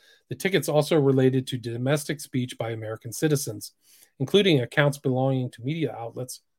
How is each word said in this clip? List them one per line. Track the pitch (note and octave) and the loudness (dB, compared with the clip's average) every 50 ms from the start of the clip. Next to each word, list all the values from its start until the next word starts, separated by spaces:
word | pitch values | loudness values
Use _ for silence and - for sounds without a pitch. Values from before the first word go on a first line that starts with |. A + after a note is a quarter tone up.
| _ _ _ _ _ - | _ _ _ _ _ -14
The | - | -8
tickets | - - F#3+ F#3 F3 C#3+ - | -4 -2 0 0 0 0 2
also | D3 D3+ D3 - F3 D#3 | 2 2 4 4 4 4
related | C#3 C#3 C3+ C3 C3 C3 B2+ C3 B2+ - | 4 6 6 6 6 4 4 2 0 -2
to | - B2 | -6 -8
domestic | A2 A#2+ A#2 A#2 B2 C3+ D3+ D3+ - - D#3+ D3 | -6 -6 -6 -4 -2 0 0 0 -2 -4 -8 -8
speech | - - - C3 B2 B2+ - - | -8 -6 -4 -4 -4 -4 -6 -8
by | A#2+ A2+ | -6 -6
American | A#2 A2+ A2 G#2+ A2 A2 - A#2+ | -6 -8 -8 -8 -10 -10 -10 -12
citizens, | G#2 - D#3+ D#3+ D3+ C#3+ - - G#2+ G#2 - - _ _ _ _ _ _ _ _ _ - | -6 -2 0 2 2 0 0 -2 -8 -10 -12 -16 _ _ _ _ _ _ _ _ _ -8
including | C#3 - - G3 G#3 G3 D#3+ C3+ | -2 2 4 4 6 6 4 4
accounts | A#2+ A#2 - - D3 D3 C#3+ - | 2 0 0 2 2 2 2 0
belonging | - C3+ B2+ B2+ C3 C3+ C3+ C3 B2+ A#2+ | -2 -2 0 0 0 0 0 -2 -2 -6
to | - - | -8 -8
media | A2+ C3+ D#3+ E3 D#3 A#2 G#2+ | -8 -6 -6 -4 -4 -6 -6
outlets, | A2 A#2 A#2 A2+ A#2+ B2+ B2+ - - _ _ _ | -8 -12 -10 -10 -10 -10 -10 -12 -16 _ _ _